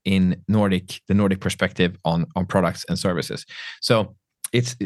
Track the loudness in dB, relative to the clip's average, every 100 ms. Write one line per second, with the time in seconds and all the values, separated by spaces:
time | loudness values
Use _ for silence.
0 | 0 2 2 0 0 2 2 0 -2 -12
1 | 0 2 2 2 -2 -2 -2 2 0 0
2 | -2 0 -2 -4 0 2 2 -2 -6 -4
3 | -2 -2 -4 -10 -12 -16 -16 -8 0 2
4 | 0 -8 _ _ -4 -2 -2 -4